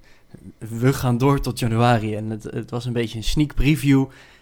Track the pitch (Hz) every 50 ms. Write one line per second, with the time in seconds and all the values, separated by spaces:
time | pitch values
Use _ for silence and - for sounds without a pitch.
0 | _ - - - _ _ - - - 92 - _ 110 107 117 113 123 131 135 -
1 | - 127 123 117 131 143 139 135 - 127 123 - 127 113 113 113 120 120 123 110
2 | 107 107 107 104 110 110 110 107 - - - 120 110 - 120 120 117 123 117 120
3 | 117 110 - 113 104 - - 151 151 143 - - 120 143 156 131 127 143 139 135
4 | 135 131 - - - - - _